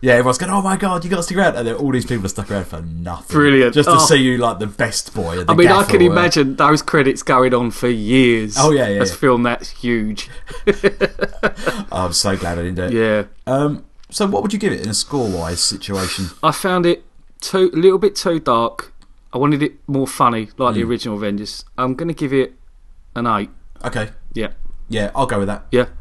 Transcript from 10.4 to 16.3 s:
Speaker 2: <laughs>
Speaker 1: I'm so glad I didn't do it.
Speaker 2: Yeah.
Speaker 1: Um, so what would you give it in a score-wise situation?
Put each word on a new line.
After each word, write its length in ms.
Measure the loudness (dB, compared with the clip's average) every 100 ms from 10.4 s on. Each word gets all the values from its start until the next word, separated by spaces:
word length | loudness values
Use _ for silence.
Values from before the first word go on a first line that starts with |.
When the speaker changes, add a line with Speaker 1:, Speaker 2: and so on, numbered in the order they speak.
| -12 -4 0
Speaker 2:
<laughs> 420 | 2 0 0 -4 -2 -6 -4 -4 -4 -6 -6 -6
Speaker 1:
I'm 220 | -4 -2
so 220 | -2 -2 -2
glad 220 | -4 -4
I 40 |
didn't 120 | -4 -4
do 80 |
it. 100 | -2
Speaker 2:
Yeah. 300 | 0 2 0 -2 -10 -4
Speaker 1:
Um, 340 | 0 0 -2 -10 -20 -14
so 160 | -2 -2
what 160 | 0
would 100 | -2
you 60 | -2
give 140 | -2
it 80 | -2
in 80 | -4
a 40 |
score-wise 680 | -6 -4 -2 -2 -4 -4 -2
situation? 640 | -2 -4 -6 -6 -4 -4 -8